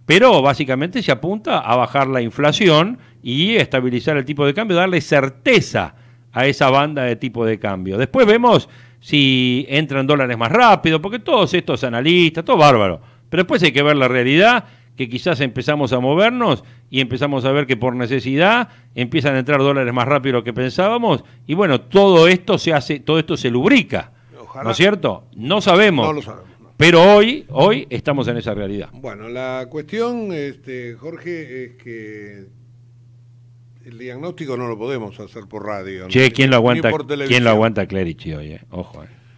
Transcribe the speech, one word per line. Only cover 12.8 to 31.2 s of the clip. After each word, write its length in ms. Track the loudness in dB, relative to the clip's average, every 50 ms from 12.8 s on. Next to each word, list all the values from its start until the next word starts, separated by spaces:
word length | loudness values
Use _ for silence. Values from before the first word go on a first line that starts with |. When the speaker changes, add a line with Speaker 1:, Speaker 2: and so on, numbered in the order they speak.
| 2 0 -2 -6 -10 -18 _ _ _ _
Speaker 1:
pero 140 | -4 -2
después 200 | -2 0 0 0 0
hay 80 | 0
que 100 | 2 2
ver 140 | 2 2 2
la 120 | 2 2 0
realidad, 560 | 0 0 0 2 4 4 4 4 2 0 -4 -8 _ _ _ _ _
que 120 | -10 -8 -8
quizás 320 | -8 -6 -4 -4 -2 -2
empezamos 520 | -4 -4 -6 -4 -4 -2 -2 -2 -2 -2
a 80 | -2 -2
movernos 640 | 0 0 2 2 2 2 0 0 0 -2 -2 -2 -6 -14 -20 -20 _ _
y 100 | -4 -4
empezamos 440 | -2 -2 -2 -4 -4 -2 -2 -2 -2
a 80 | 0
ver 140 | 0 0 0
que 100 | -2 -2
por 180 | -2 -2 -4 -2
necesidad 720 | -4 -4 -4 -4 -4 -4 -2 0 0 2 2 2 0 -2 -6 -10 -20 _ _ _
empiezan 400 | -8 -6 -4 -2 -2 -2 0 -2
a 40 | -2
entrar 200 | 0 0 0 2
dólares 320 | 2 2 0 0 -2 -2 -2
más 120 | -2 0 0
rápido 260 | 0 0 0 0 -2
de 40 | -2
lo 40 | -4
que 80 | -4
pensábamos, 720 | -6 -4 -6 -4 -2 -2 0 0 0 -2 -2 -2 -2 -2 -4 -12 -20 -18 -10
y 80 | -6 -2
bueno, 260 | 0 0 0 0 -2
todo 460 | -2 0 2 4 6 6 6 6 6 6
esto 280 | 4 2 0 -2 -2 -2
se 140 | 0 0
hace, 280 | 0 0 -2 -4 -6 -6
todo 180 | -4 -2 -2 -2
esto 180 | -2 -2 -6
se 140 | -4 -4 -2
lubrica, 600 | -2 0 2 4 4 4 2 0 -6 -8 -8 -10 _ _ _ _ -20 -20
Speaker 2:
Ojalá. 240 | -20 -20 -16 -8 -6
Speaker 1:
¿no 60 | -4
es 60 | 0
cierto? 480 | 2 2 2 2 0 -4 -6 -6 -6 -12 _ -16
No 240 | -12 -6 -4 -4 0
sabemos. 460 | 2 4 4 6 4 4 4 2 0
Speaker 2:
No 60 | 0 -2
lo 80 | -4
sabemos, 240 | -8 -12 -18 -20 -20 -20 -20 _
no. 80 | -20 _ _
Speaker 1:
Pero 260 | 2 4 6 6 8 8 8 8
hoy, 280 | 6 6 4 0 -6 -10 -6
hoy 360 | 0 2 2 2 2 -2 -4 -8
estamos 380 | -10 -6 -4 -4 -4 -2 -4 -4
en 80 | -6
esa 180 | -6 -6 -8 -8
realidad. 340 | -6 -8 -8 -8 -8 -10 -12
Speaker 2:
Bueno, 360 | -16 -16 -16 -16 -16 -14 -16 -14
la 380 | -12 -10 -10 -8 -8 -10 -10 -12
cuestión, 640 | -12 -14 -12 -10 -6 -6 -6 -6 -6 -8 -8 -8
este, 600 | -8 -8 -10 -10 -12 -16 _ -14 -14 -12 -12 -14 -16
Jorge, 720 | -16 -18 -18 -18 -16